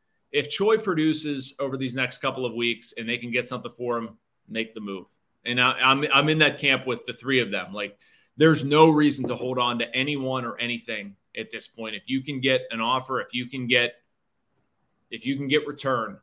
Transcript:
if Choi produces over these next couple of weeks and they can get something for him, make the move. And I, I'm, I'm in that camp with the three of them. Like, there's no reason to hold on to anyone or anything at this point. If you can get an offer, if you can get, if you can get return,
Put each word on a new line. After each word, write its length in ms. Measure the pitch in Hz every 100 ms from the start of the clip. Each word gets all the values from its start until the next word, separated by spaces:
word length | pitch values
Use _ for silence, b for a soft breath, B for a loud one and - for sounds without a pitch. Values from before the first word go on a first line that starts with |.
| _ _ _
if 180 | 143 135
Choi 300 | - 202 220
produces 800 | 208 160 156 156 151 139 131 -
over 180 | 139 131
these 200 | 131 127
next 220 | 127 -
couple 280 | 139 131 127
of 80 |
weeks 400 | 113 120 113 - -
and 120 | 113
they 100 | 120
can 140 | 120
get 160 | 123 123
something 240 | 123 117
for 260 | - 123 117
him, 200 | 113 - _ _ -
make 240 | 113 113
the 80 | 113
move. 260 | 104 98 - _ _ _
And 160 | 117 123
I, 120 | 127 -
I'm, 240 | 131 135 147
I'm 140 | 139 151
in 100 | 156
that 200 | 147 143
camp 280 | 147 131 131
with 180 | 117 -
the 60 |
three 280 | 117 127 131
of 100 | 107
them. 220 | 98 90
Like, 260 | 101 101 - b b b -
there's 280 | 156 156
no 260 | 135 147 160
reason 360 | 151 147 135 120
to 80 |
hold 240 | 117 127 127
on 220 | 123 120
to 160 | 117 127
anyone 480 | 139 143 131 131
or 120 | 120 -
anything 580 | 120 120 117 110 101 98 _ 113
at 140 | 110
this 160 | 110 -
point. 280 | - 110
If 100 | 107 -
you 160 | 131
can 180 | 135 135
get 220 | 131 131 127
an 100 | 113
offer, 400 | 113 127 127 127
if 80 | 101
you 140 | 120 123
can 200 | 135 123
get, 280 | 123 120 - _ _ _ _ _ _ _ _ _ _ -
if 160 | 113 123
you 100 | 135
can 120 | 139
get 180 | 147 147
return, 520 | 143 135 127 110 98